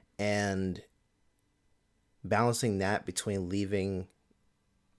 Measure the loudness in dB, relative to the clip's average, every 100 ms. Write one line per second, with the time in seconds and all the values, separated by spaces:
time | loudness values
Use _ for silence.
0 | _ -6 -2 0 0 0 -2 -4 -10 _
1 | _ _ _ _ _ _ _ _ _ _
2 | _ _ 0 4 4 2 2 2 2 2
3 | 0 -6 -2 -2 -2 -2 0 0 0 -4
4 | -8 _ _ _ _ _ _ _ _